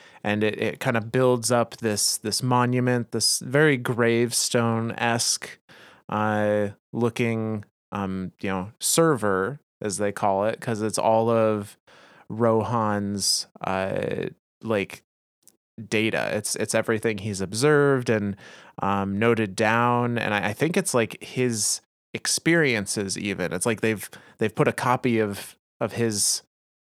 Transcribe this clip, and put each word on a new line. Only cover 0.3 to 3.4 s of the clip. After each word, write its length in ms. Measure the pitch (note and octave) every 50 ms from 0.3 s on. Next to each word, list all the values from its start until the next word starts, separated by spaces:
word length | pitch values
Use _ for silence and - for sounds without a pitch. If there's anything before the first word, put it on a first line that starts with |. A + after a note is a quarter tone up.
| G#2 G#2+ G#2+
it, 160 | G#2+ - - A2+
it 160 | G#2+ - -
kind 160 | - C3 A#2+
of 140 | A2+ G#2+ A#2
builds 400 | - B2+ C3 B2+ B2+ A#2+ A2+ A2
up 260 | B2 A#2+ A2+ - - -
this, 400 | A#2 A2 G#2 G2+ - - - -
this 220 | - A2 G2 -
monument, 720 | B2+ B2 B2+ B2 B2 B2 B2 B2+ B2 B2 B2 A#2+ A#2 -
this 300 | - A2+ - - - -